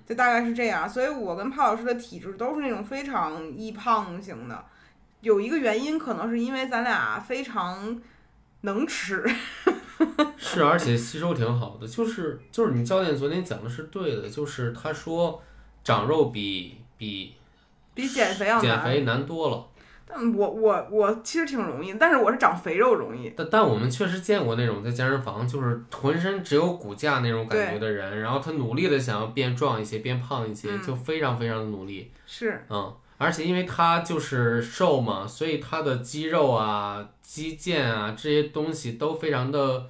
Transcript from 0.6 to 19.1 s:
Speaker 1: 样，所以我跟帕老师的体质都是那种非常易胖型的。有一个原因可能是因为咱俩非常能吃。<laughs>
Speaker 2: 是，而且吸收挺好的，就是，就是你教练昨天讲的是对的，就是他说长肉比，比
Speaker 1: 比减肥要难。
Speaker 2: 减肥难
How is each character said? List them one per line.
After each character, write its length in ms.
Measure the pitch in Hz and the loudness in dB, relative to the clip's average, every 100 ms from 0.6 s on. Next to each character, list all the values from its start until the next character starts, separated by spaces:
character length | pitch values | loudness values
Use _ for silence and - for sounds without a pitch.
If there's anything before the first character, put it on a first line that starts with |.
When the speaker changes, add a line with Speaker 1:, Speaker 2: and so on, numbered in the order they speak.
| 233 | 0
Speaker 1:
样， 200 | 175 180 | 0 -2
所 120 | 247 | -2
以 60 | 269 | -2
我 260 | 285 196 | -2 -4
跟 160 | 175 226 | -4 -4
帕 140 | 269 | 2
老 140 | 254 226 | 2 2
师 80 | 240 | -2
的 80 | 233 | -4
体 240 | - 175 | -6 -14
质 140 | 190 | -12
都 200 | 196 240 302 | -6 -4 -2
是 60 | |
那 80 | 277 | -2
种 140 | 208 | -4
非 220 | 208 269 277 | -6 -8 -4
常 360 | 233 160 160 160 | -2 -2 -4 -10
易 240 | 135 220 | -10 -10
胖 500 | 220 247 220 190 175 | -6 0 0 0 -8
型 280 | 196 123 120 | -12 -12 -12
的。 160 | 107 - _ - _ _ _ | -12 -14 _ -20 _ _ _
有 200 | 220 202 | 2 4
一 80 | 220 | 4
个 80 | 320 | 0
原 260 | 247 214 | 2 0
因 160 | 285 311 | 0 -2
可 140 | 262 | -2
能 160 | 170 220 | -4 -2
是 100 | 233 | -2
因 140 | 240 | -2
为 120 | 269 262 | -2 -2
咱 120 | 240 | -2
俩 380 | 240 196 110 110 | 0 0 0 -2
非 240 | 208 254 | -4 -6
常 560 | 269 226 180 190 208 233 - - _ _ _ _ | -6 -4 -4 -4 -8 -8 -12 -20 _ _ _ _
能 260 | 202 202 320 | -4 -2 -2
吃。 340 | - 185 190 240 240 - - - - | -4 -4 -2 0 -2 -6 -2 0 0
<laughs> 600 | - - 320 - 294 - | -2 0 0 2 0 -2
Speaker 2:
是， 260 | - 180 | -4 2
而 160 | 147 165 | 4 4
且 160 | 123 120 | 4 2
吸 240 | - 156 | 0 -4
收 140 | 175 | -2
挺 260 | 135 113 123 | 0 0 0
好 160 | 101 - | -2 -8
的， 100 | 113 | -10
就 200 | 226 226 | -2 -2
是， 340 | 196 160 - - | -2 -4 -6 -6
就 160 | - 226 | 0 2
是 60 | |
你 140 | 120 120 | 2 2
教 160 | 190 | 2
练 120 | 180 | 2
昨 140 | 135 143 | 0 0
天 160 | 175 | -2
讲 180 | 180 104 | -4 -6
的 80 | 110 | -8
是 140 | 123 | -10
对 320 | 156 196 165 110 | -8 -6 -2 -2
的， 140 | 104 | -4
就 160 | 147 147 | -6 -6
是 260 | - 120 | -4 -4
他 220 | 117 156 | -4 -6
说 500 | 156 - 165 170 165 - - - - | -6 -4 0 0 -2 -14 -20 -20 -8
长 240 | - 110 110 | 0 2 4
肉 200 | 156 135 | 4 2
比， 500 | 113 101 95 90 - - - | 0 -4 -4 -8 -14 -20 -12
比 360 | 107 98 95 - - _ _ _ _ | -8 -8 -10 -16 -20 _ _ _ _
Speaker 1:
比 140 | - 262 | -6 -2
减 260 | 269 196 | 2 2
肥 140 | 196 202 | 2 2
要 60 | |
难。 80 | 190 | 4
Speaker 2:
减 200 | 127 110 | 4 4
肥 200 | 117 139 | 2 2
难 240 | 123 | 2